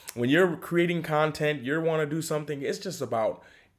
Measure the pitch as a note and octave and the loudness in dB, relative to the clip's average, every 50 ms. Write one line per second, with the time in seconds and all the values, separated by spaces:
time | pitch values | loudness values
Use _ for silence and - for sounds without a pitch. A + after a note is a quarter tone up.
0 | - - - A#2 A#2+ B2+ D3 E3+ F#3+ F3+ D#3 - - - E3+ E3+ F3 F3 F3 E3 | -16 -10 -4 0 2 4 6 6 4 4 2 -2 -6 0 2 2 2 2 0 -2
1 | D3+ D#3 D3+ D3+ D#3 D#3 D3+ - D3+ D3+ D3+ C#3 A#2 C3 D3+ E3 D#3+ E3 D#3+ D#3 | -2 0 2 2 2 2 0 0 0 0 -2 -2 -2 -2 -2 0 0 0 0 0
2 | D#3 C#3+ D#3 D#3+ D#3 - D#3 D3+ D3+ D3 D3 C#3 C#3 B2 D3 D3 - F#3+ C#3 B2+ | 0 0 -2 -2 -2 -2 -2 -4 -4 -4 -6 -4 -4 -4 -4 -4 -6 -8 -8 -6
3 | C3+ A2+ A#2 A2+ A2 G2 F2+ - - - - - _ _ _ | -4 -2 0 0 0 0 -2 -4 -10 -20 -20 -20 _ _ _